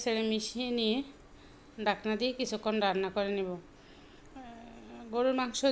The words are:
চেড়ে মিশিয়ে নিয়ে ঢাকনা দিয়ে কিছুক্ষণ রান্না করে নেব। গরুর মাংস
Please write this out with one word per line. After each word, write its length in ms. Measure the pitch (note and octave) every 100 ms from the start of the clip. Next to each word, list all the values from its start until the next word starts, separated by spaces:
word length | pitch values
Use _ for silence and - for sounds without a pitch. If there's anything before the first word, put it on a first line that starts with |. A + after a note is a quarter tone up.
চেড়ে 200 | A#3+ A3+ A3
মিশিয়ে 380 | A3 - A#3 B3+ A#3+
নিয়ে 180 | A3 A#3+ C#4 - - - - - - - G#3
ঢাকনা 280 | G3 G#3+ G#3+
দিয়ে 120 | B3 B3+
কিছুক্ষণ 360 | A#3 G#3+ A3 G#3+ G3+
রান্না 240 | F#3 F#3+ G3
করে 160 | G3+ G3+
নেব। 120 | F#3 F3 - - - - - - - C4+ B3 A#3 A#3 A#3 A3 A#3+ A#3
গরুর 220 | A#3 B3+ C4
মাংস 200 | B3+ A3+ C#4